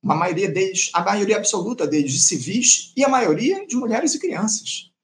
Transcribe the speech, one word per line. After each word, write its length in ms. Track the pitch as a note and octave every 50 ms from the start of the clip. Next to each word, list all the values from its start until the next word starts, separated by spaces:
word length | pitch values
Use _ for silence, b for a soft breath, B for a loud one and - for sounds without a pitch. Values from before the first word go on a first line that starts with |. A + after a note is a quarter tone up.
| -
uma 120 | - D3
maioria 340 | D#3+ F3 F#3 E3+ E3+ G3+ F#3+
deles, 400 | D3+ F3+ F#3+ F#3+ F#3 F3+ - - -
a 80 | E3+
maioria 360 | F3+ F#3+ G3+ G#3 G3+ F#3+ - -
absoluta 500 | - - - G3 F3 G#3 B3 - E3 C#3+
deles 240 | D3 D3+ C#3+ C3+
de 80 | C3 C3
civis 720 | - - F#3+ C#3+ A#2+ D#3 F#3+ B3 A#3+ - - - - - _
e 100 | - C4+
a 40 | C4
maioria 560 | C4 B3+ A#3+ F3+ D#3 F3+ A3+ D4 G4 F#4+ G4+
de 100 | E4+ -
mulheres 380 | B3 B3 A3+ A3 A#3 D#4 D#4 D4+
e 60 | D4+
crianças. 720 | - F#4 A#3+ E3 G3+ A3 A3 - - - - - - _ _ _